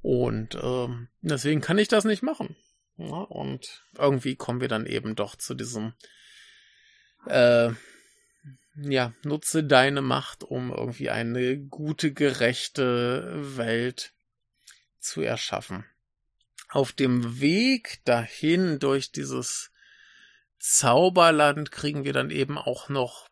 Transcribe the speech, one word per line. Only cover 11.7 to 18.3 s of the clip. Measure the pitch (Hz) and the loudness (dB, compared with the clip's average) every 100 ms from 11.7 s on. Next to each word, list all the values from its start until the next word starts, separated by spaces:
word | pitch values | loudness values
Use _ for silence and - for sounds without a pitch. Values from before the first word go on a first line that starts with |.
| - 151 151 156 | -8 -6 0 -2
gerechte | 139 143 127 117 123 - - 127 123 120 131 - 165 143 131 | 2 2 4 0 0 -6 0 2 2 0 -2 -4 -8 -8 -4
Welt | 113 117 123 - - _ _ _ _ _ - - _ _ | -2 0 -2 -6 -14 _ _ _ _ _ -20 -20 _ _
zu | - - | -10 -4
erschaffen. | 123 117 - - - 92 - _ _ _ _ _ _ - - | -4 -4 -4 -6 -8 -12 -12 _ _ _ _ _ _ -20 -4
Auf | - 131 | -2 -2
dem | - 135 123 117 123 | 0 2 2 0 0
Weg | 143 185 254 262 - - | 2 2 2 0 -4 -6
dahin | - 120 113 | 0 0 0